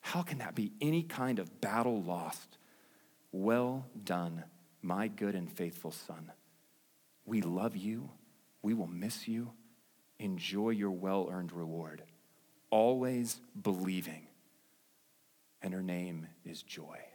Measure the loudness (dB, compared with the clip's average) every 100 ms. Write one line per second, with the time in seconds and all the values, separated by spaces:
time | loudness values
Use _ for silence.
0 | -2 -2 -2 -2 -2 0 -2 2 4 4
1 | 2 -2 2 2 0 -4 0 4 4 2
2 | 2 -2 -2 -8 -12 -20 -20 -20 -20 -20
3 | -20 _ _ 0 4 4 4 0 -6 -10
4 | -2 0 0 -4 -10 -18 -20 _ -2 0
5 | 0 0 0 0 -4 -4 -4 -4 -8 -10
6 | -12 -12 -14 -16 _ _ _ _ _ _
7 | _ _ 0 2 2 2 0 0 -2 -4
8 | -6 -14 -20 _ _ _ 0 0 0 -4
9 | -4 -4 -4 -4 -4 -10 -20 -20 _ _
10 | _ _ -4 -2 -2 0 2 2 2 0
11 | 2 2 2 -2 -4 -4 -4 -4 -6 -10
12 | -16 -20 _ _ _ _ _ 8 8 6
13 | 4 2 0 -4 -8 -2 0 2 2 0
14 | -2 -10 -16 -20 _ _ _ _ _ _
15 | _ _ _ _ _ _ -4 -2 0 0
16 | -2 -4 -8 -12 -12 -12 -12 -12 -12 -14
17 | -16